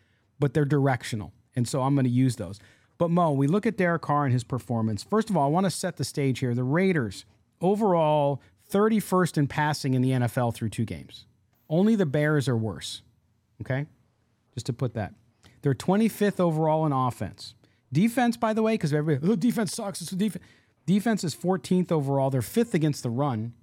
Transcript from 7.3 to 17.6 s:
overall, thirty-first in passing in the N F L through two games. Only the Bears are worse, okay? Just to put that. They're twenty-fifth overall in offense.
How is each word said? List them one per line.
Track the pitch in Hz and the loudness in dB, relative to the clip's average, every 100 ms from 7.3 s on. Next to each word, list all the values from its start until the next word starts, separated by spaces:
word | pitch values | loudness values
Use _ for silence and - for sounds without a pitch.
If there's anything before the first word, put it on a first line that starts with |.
| _ _ - | _ _ -4
overall, | 175 208 220 175 156 151 143 139 - _ - | 0 2 2 4 4 4 2 -2 -8 _ -2
thirty-first | 196 214 220 - 185 180 - | 2 4 2 2 2 2 2
in | 139 | 0
passing | - 151 143 139 | 0 -2 0 0
in | 131 | 2
the | 127 | 2
N | 131 | 2
F | 120 - | 0 0
L | 123 | -2
through | 113 113 | -2 -6
two | - | -4
games. | 110 80 62 - - _ _ _ - | -4 -6 -14 -20 -20 _ _ _ -4
Only | 156 208 | 2 4
the | 226 170 | 4 2
Bears | 147 151 151 135 | 2 2 2 2
are | 117 | 0
worse, | 110 78 - - _ _ _ _ _ - | -2 -6 -10 -14 _ _ _ _ _ -14
okay? | 107 131 151 _ _ _ _ _ _ | -6 -4 -6 _ _ _ _ _ _
Just | - - | -12 -8
to | |
put | 120 131 | -6 -6
that. | 117 98 - _ _ - _ | -6 -8 -10 _ _ -20 _
They're | 143 | -2
twenty-fifth | 135 - 196 226 - 208 190 | -2 0 2 2 0 -2 0
overall | 175 156 160 156 160 | 0 2 0 2 0
in | |
offense. | 135 127 - 95 - - - | 0 0 -2 -8 -12 -20 -20